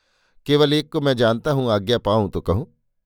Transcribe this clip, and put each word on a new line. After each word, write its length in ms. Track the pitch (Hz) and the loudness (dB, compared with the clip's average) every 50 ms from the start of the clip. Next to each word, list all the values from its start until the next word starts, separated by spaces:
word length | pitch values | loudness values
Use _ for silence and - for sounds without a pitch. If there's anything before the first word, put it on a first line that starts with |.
| _ _ _ _ _ _ _ _ - | _ _ _ _ _ _ _ _ -4
केवल 260 | - 143 147 151 143 147 | 0 2 2 2 2 2
एक 200 | 151 151 151 - | -2 -4 -4 -6
को 80 | 160 | -4
मैं 160 | 143 143 131 | -2 0 0
जानता 340 | 117 123 110 113 117 - 156 | 2 2 2 2 0 -2 -2
हूं, 220 | 147 139 131 120 110 | -2 -2 0 0 0
आज्ञा 260 | 104 98 95 120 113 | -2 0 0 -2 -2
पाऊं 300 | - 104 101 110 104 92 | 0 0 0 0 0 -2
तो 120 | - 85 | -4 -6
कहूं, 260 | - - 85 98 151 - _ _ _ _ _ _ _ | -4 -2 -2 -2 -4 -8 _ _ _ _ _ _ _